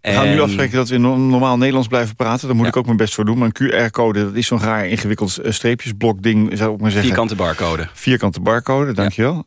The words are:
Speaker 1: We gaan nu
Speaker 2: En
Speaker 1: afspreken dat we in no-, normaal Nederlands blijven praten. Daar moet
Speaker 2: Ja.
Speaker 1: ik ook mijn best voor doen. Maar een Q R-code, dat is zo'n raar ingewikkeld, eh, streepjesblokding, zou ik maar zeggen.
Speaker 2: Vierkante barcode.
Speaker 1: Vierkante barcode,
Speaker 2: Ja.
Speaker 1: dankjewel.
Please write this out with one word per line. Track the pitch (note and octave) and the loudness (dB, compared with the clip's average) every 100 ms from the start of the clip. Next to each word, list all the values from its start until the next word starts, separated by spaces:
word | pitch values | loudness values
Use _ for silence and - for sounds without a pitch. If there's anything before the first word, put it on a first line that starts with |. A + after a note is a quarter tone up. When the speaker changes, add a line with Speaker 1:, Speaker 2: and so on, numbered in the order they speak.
Speaker 1:
We | - | -2
gaan | G2+ - | 0 2
nu | |
Speaker 2:
En | D3 | 2
Speaker 1:
afspreken | D3 G2 C3+ B2+ | 2 0 0 0
dat | A#2+ | 0
we | |
in | B2+ | 2
no-, | B2 C3 | 2 4
normaal | C3 B2+ C3 B2 | 2 4 4 2
Nederlands | C3+ C3 A2+ | 2 2 0
blijven | B2+ A#2 A2 | 0 0 -2
praten. | A2+ B2 C3+ | -2 -2 0
Daar | A#2+ | 0
moet | |
Speaker 2:
Ja. | A2+ | 2
Speaker 1:
ik | B2+ | 0
ook | |
mijn | B2 A2+ | 0 2
best | A2 | 0
voor | - | 0
doen. | G#2+ A#2 | 0 0
Maar | A#2+ | 0
een | - C3 | 0 0
Q | |
R-code, | G#2+ A#2 - A#2 G#2 | 0 0 0 0 0
dat | G#2 | -2
is | G#2 A#2 | -2 -2
zo'n | A#2 | 0
raar | A2 A2 F#2+ | 0 -2 -2
ingewikkeld, | A2 G#2+ G#2+ G2+ - | -2 -2 -2 -4 -4
eh, | - | -4
streepjesblokding, | G#2 A#2 A#2+ - G2+ A2+ G2 G#2+ G#2+ G#2+ G#2 | -2 -2 -2 -4 -2 -2 0 2 2 2 0
zou | A2 | -2
ik | G#2+ | 0
maar | G#2+ | 0
zeggen. | G2+ B2 | 0 0
Speaker 2:
Vierkante | - A2+ | 0 0
barcode. | G#2 F2+ D#2+ E2+ D#2+ D#2+ | -2 -2 -2 -2 -4 -6
Speaker 1:
Vierkante | - - B2 G2+ F2 | -6 0 0 0 -2
barcode, | F#2 A2+ A#2 C3+ C#3+ | 0 0 0 0 0
Speaker 2:
Ja. | |
Speaker 1:
dankjewel. | G2 G2+ G2 A#2+ E3 | 0 -2 0 0 -2